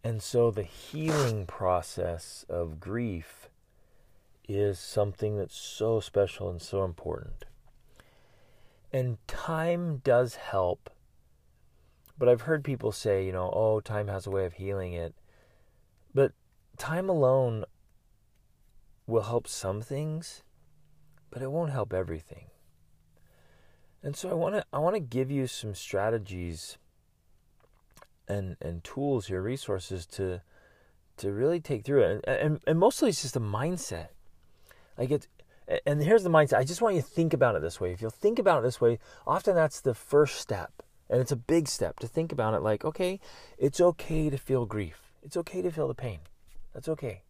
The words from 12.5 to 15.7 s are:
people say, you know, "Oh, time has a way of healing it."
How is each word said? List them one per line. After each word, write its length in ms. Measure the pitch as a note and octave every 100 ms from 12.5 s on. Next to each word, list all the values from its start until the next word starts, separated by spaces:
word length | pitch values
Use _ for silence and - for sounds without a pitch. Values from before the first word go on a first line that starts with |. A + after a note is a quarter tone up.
| D#3
people 280 | C#3+ C3 A2
say, 340 | G2+ A2 G2 F#2+
you 60 |
know, 200 | F#2 F2+
"Oh, 280 | - A2 A2
time 260 | - G#2+ G#2
has 180 | G2 F#2+
a 60 |
way 140 | G2 F#2
of 80 |
healing 400 | F2+ F#2+ G2 F2+
it." 200 | F2 E2 - - _ _ _ _